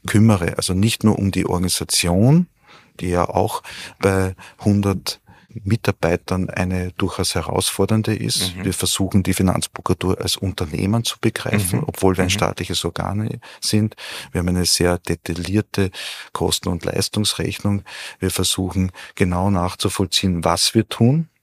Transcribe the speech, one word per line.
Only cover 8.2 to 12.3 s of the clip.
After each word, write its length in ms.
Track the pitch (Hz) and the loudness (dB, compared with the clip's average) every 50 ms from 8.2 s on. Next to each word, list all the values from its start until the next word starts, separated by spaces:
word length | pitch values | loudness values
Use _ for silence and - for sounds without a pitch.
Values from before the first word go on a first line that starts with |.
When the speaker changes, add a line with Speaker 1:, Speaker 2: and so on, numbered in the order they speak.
| 113 110 - - 95 92 87 | -2 -4 -2 -2 -4 -4 -6
Speaker 2:
Mhm. 80 | 92 90 | -4 -4
Speaker 1:
Wir 80 | 95 90 | -4 -2
versuchen, 480 | - - 90 - - 95 90 - 101 | -2 -2 -2 0 -2 -2 2 2 2
die 100 | 90 - | 2 2
Finanzprokuratur 880 | 92 - 95 92 - - - - - - - - 95 - - 90 92 - | 2 2 2 2 2 0 -2 -6 -10 -10 -2 -2 -2 0 0 -2 -2 -2
als 160 | - 95 - | -2 -4 -4
Unternehmen 640 | - 101 98 - - 90 76 - - 98 95 110 117 117 | -2 -4 -6 -4 -4 -6 -6 -2 -2 0 0 0 0 -2
zu 120 | - - - | -4 -6 -2
begreifen, 600 | - 113 - - - - - 101 98 87 - 120 | -2 -2 -2 -2 -4 -2 -2 0 0 0 -2 -2
Speaker 2:
Mhm. 40 | - | -2
Speaker 1:
obwohl 300 | - - - 98 95 92 90 | -4 -4 2 2 2 4 4
wir 60 | 90 | 0
ein 20 | |
Speaker 2:
Mhm. 40 | 92 | 0